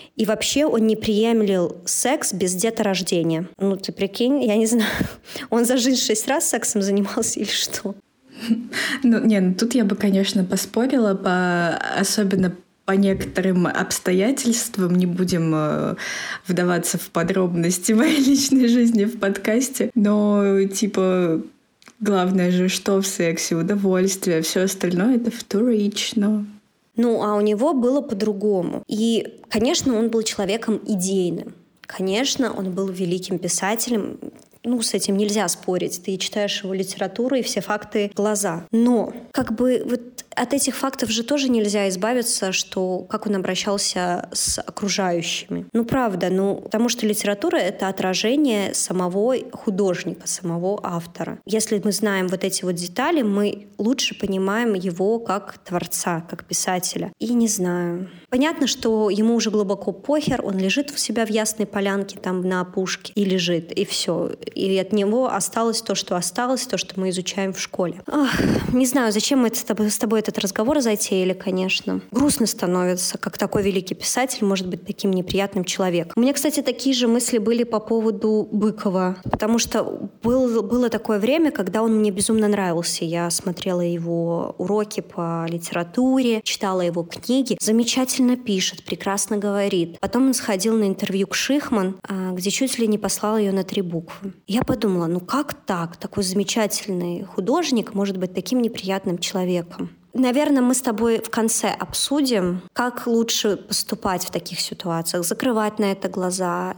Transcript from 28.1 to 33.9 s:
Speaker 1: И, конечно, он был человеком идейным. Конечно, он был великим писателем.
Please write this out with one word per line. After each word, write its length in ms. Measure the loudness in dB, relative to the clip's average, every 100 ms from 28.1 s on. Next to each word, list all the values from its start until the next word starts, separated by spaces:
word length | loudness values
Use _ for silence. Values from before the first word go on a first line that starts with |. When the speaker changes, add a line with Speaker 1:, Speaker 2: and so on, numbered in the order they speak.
| -2 -2 0 2 2 0 -4 -6
Speaker 1:
И, 540 | 0 2 2 -2 -8 -6
конечно, 500 | 0 2 2 2 2
он 120 | 2
был 120 | 0
человеком 580 | -2 -2 -2 -2 0 -2 -2
идейным. 680 | -2 0 0 0 -2 -8 -16 _ _ -14
Конечно, 640 | -6 -2 0 0 0 -2
он 200 | -2 -4
был 160 | -2 -4
великим 500 | -2 -2 -2 -2 -4
писателем. 800 | -2 -2 0 -2 0